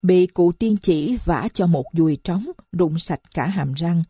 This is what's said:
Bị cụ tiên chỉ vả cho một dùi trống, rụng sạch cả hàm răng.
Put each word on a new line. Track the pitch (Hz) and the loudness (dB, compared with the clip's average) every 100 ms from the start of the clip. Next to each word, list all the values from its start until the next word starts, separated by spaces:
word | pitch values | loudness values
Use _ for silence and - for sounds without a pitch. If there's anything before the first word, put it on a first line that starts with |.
Bị | 180 185 180 | 4 4 4
cụ | - 175 | 2 2
tiên | 170 226 214 | 2 0 0
chỉ | - 160 151 247 | 0 0 0 -2
vả | - 156 208 | -2 -2 -4
cho | - 180 | -2 2
một | 160 131 | 2 0
dùi | 170 160 143 | 0 0 0
trống, | - 180 262 359 _ | -4 -4 -6 -12 _
rụng | 175 170 160 | -2 0 0
sạch | - 165 _ | -6 -8 _
cả | - 139 | -6 -4
hàm | 196 139 | -2 -4
răng. | 135 170 170 165 | -4 -2 0 -2